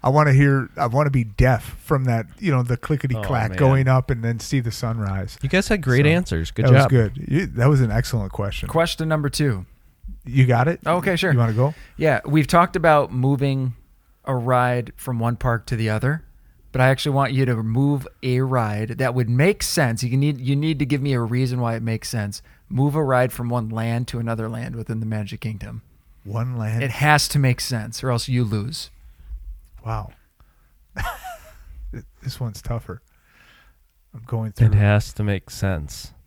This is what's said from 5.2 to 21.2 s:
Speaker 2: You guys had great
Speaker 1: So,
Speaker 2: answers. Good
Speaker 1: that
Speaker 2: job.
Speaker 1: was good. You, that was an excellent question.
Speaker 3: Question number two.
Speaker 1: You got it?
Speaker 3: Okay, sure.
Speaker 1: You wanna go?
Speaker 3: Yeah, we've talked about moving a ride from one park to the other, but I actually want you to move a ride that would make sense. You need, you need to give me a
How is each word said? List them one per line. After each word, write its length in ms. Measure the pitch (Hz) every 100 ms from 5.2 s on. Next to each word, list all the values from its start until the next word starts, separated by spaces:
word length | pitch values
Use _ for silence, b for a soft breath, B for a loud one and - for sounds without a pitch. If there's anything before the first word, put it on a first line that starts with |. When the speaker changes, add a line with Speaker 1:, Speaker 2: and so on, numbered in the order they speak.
| 92 -
Speaker 2:
You 80 | 135
guys 180 | 185 -
had 140 | 208
great 240 | 131 123 147
Speaker 1:
So, 40 |
Speaker 2:
answers. 400 | 170 180 80 82
Good 140 | - 131
Speaker 1:
that 60 |
Speaker 2:
job. 40 | 131
Speaker 1:
was 100 | 135
good. 340 | 127 107 135 -
You, 180 | 139 196
that 200 | - 127
was 120 | 143
an 100 | 117
excellent 400 | 107 - 117 95
question. 360 | - 101 - -
Speaker 3:
Question 400 | 160 170 - 160
number 200 | 151 143
two. 360 | - 147 98 90 - _ _ - - 131
Speaker 1:
You 200 | 135 127
got 220 | 117 139
it? 120 | - 151
Speaker 3:
Okay, 300 | 180 196 170
sure. 160 | 190
Speaker 1:
You 60 | 131
wanna 140 | 113
go? 200 | 110 135 156 B -
Speaker 3:
Yeah, 220 | 156 120 -
we've 200 | 156 131
talked 280 | 175 175 180
about 360 | 165 151 135
moving 600 | 123 131 139 139 135 127 117 _ _ _ _ -
a 100 | 131
ride 560 | 120 127 123 123 117 -
from 220 | - 120
one 180 | 113 117
park 280 | 127 117 -
to 80 | 113
the 140 | 113
other, 340 | 107 123 156 - _ _ _ -
but 100 | 131
I 80 | 127
actually 260 | 131 151 139
want 180 | 135
you 120 | 135 131
to 100 | 113
move 440 | 110 117 143 143 - _
a 200 | 127 127
ride 560 | 131 127 107 104 110 151
that 160 | 131 127
would 140 | 117
make 340 | 120 170 208
sense. 400 | - - 131 117
You 140 | 123 131
need, 220 | 147 139
you 160 | 131 139
need 220 | 156 151
to 60 | 139
give 160 | 143
me 120 | 139
a 80 | 127